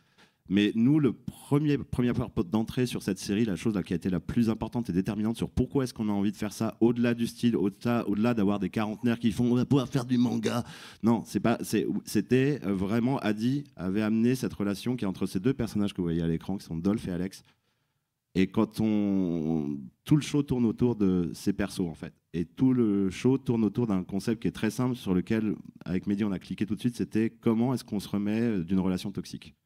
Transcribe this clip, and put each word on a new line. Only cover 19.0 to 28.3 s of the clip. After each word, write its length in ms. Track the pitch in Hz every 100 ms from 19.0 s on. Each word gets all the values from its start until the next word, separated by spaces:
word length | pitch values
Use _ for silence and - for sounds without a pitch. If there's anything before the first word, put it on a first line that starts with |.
| 101 98 90 85 78 82 71 71 64 - -
tout 100 | 156
le 60 |
show 220 | 127 147
tourne 220 | 143 127 117
autour 300 | - 120 110
de 340 | 98 92 85
ces 180 | - -
persos, 300 | 98 101 -
en 120 | 87
fait. 200 | 78 82 - _
Et 120 | 82 85
tout 260 | - 131
le 380 | 127 113 101 95
show 280 | 90 123 135
tourne 280 | 131 117 107
autour 200 | 101 120
d'un 180 | 95 87
concept 360 | 98 95 110
qui 40 | 90
est 40 |
très 180 | - 110
simple, 260 | 104 127 123
sur 180 | 104
lequel, 420 | 90 90 113 107 - - -
avec 240 | - 90 98
Mehdi, 160 | 101
on 80 | 107
a 80 | 90
cliqué 260 | - 95 101
tout 100 | 101
de 40 |
suite, 160 | 123 120
c'était 340 | 98 107 113
comment 420 | - - 113 123
est-ce 100 | 123
qu'on 160 | - 107
se 80 | -
remet, 320 | 101 101